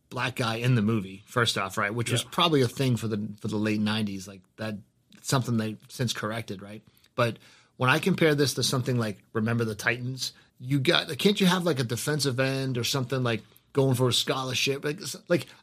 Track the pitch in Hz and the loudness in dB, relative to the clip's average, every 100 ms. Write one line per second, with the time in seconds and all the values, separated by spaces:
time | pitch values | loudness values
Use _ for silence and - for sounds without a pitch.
0 | - 123 131 127 117 113 123 123 104 113 | -12 -6 -4 -2 -2 0 4 4 4 2
1 | 95 98 - 127 113 110 98 110 101 117 | -2 -10 -4 2 2 2 -2 -2 -2 -2
2 | 110 120 - - 170 147 120 - 131 117 | 0 -2 -2 0 4 4 2 2 0 2
3 | 113 107 104 104 110 107 107 107 104 110 | 0 -4 -6 -8 -4 -2 0 0 0 0
4 | 104 98 95 98 _ - 110 104 - _ | -2 -6 -12 -18 _ -10 -8 -10 -14 _
5 | _ - - 135 123 113 110 104 - - | _ -14 -2 0 0 -2 -2 -6 -12 -6
6 | 117 - 107 113 113 95 101 107 - _ | -4 -4 -6 -6 -8 -10 -12 -18 -20 _
7 | _ - 117 107 - - _ - 127 151 | _ -2 0 -2 -14 -20 _ -2 2 2
8 | 190 180 160 147 139 - 123 131 123 123 | 2 4 4 4 2 0 0 0 0 0
9 | 110 101 _ 113 110 117 113 104 120 120 | -2 -6 _ -4 0 0 -2 -2 -2 -2
10 | 123 131 - - _ - 127 143 131 165 | -4 -6 -8 -10 _ -12 -2 0 2 2
11 | - 147 196 208 185 185 175 139 120 117 | 2 0 2 4 4 4 2 0 -2 -2
12 | - 151 139 123 131 135 135 123 117 143 | -2 0 0 0 0 0 -2 -2 -2 -2
13 | 123 131 123 113 - _ _ - 135 123 | -2 -2 0 -2 -6 _ _ 2 4 4
14 | 127 113 - 131 131 123 143 139 147 151 | 4 2 0 -2 -2 -2 0 -2 -4 -6
15 | 139 - - 175 - - | -8 -8 -2 -2 -2 -8